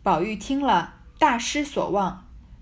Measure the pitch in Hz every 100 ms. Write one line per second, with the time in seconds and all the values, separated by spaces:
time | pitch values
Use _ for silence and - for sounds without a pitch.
0 | 208 165 208 214 - 269 277 185 - -
1 | - - 311 240 - 294 285 - 156 196
2 | 185 - - - - -